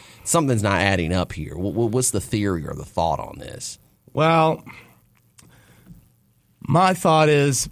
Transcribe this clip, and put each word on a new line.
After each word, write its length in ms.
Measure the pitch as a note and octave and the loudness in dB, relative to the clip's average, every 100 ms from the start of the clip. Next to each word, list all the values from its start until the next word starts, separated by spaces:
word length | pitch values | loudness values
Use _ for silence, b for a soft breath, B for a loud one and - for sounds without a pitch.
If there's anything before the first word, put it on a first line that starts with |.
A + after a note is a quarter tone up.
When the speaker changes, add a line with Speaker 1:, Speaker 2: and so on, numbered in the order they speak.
| B B - | B B -2
Speaker 1:
something's 380 | E3+ C#3 A#2 | 0 2 0
not 160 | G2+ F#2+ | 0 2
adding 320 | G2 F#2+ D#2+ | 2 0 0
up 220 | F#2 F2 | 0 -2
here. 220 | D#2+ D2 - | -6 -10 -6
Wh-, 180 | G2 | -4
wh-, 180 | F2+ A#2 | -2 0
what's 200 | A#2+ B2+ | 0 0
the 100 | G2+ | -2
theory 440 | - G#2+ G2+ F2 C#2 | -2 -2 0 -2 -4
or 60 | C#2+ | -10
the 100 | D2 | -8
thought 340 | - E2 C#2+ | -2 -2 -2
on 200 | - - | -6 -14
this? 400 | - - - - _ _ _ | -14 -14 -14 -14 _ _ _
Speaker 2:
Well, 500 | - D#3+ E3 D#3+ - - B B B _ _ _ _ - b b b b b _ _ _ _ _ _ - | 0 2 4 2 0 -8 B B B _ _ _ _ -20 b b b b b _ _ _ _ _ _ 0
my 260 | D#3+ F#3 | 2 4
thought 360 | F#3 - D#3 D3+ | 2 2 4 4
is 400 | D3 C#3+ C3 - | 4 4 0 -4